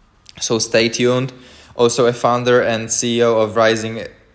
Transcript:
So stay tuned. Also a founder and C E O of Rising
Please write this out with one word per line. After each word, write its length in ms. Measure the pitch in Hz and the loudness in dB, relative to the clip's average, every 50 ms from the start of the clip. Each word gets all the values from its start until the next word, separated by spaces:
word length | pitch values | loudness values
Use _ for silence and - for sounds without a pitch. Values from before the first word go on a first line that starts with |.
| _ _ _ _ _ - - - | _ _ _ _ _ -20 -14 -10
So 200 | - - 120 107 | -4 -2 -2 -2
stay 280 | - - - 113 117 | -2 0 0 0 0
tuned. 460 | 113 - - 123 123 123 127 135 131 - - - - - - - - - | 0 0 0 0 0 0 0 -2 -6 -10 -16 -20 -20 -20 -20 -20 -12 -2
Also 300 | - 120 120 - - 120 | 0 0 0 2 2 2
a 80 | 120 120 | 2 0
founder 480 | 123 - 120 120 123 123 123 123 123 | 0 0 0 0 0 2 2 2 2
and 300 | 101 113 113 110 113 113 | 2 0 -2 -4 -4 -4
C 260 | - - 120 120 117 | -4 -4 -2 -2 0
E 60 | 117 120 | 2 2
O 160 | 117 113 110 | 2 2 2
of 160 | 110 104 98 | 0 0 0
Rising 500 | 113 110 110 113 110 110 110 113 113 90 - - _ _ _ | 2 2 2 2 0 -4 -8 -8 -10 -12 -14 -18 _ _ _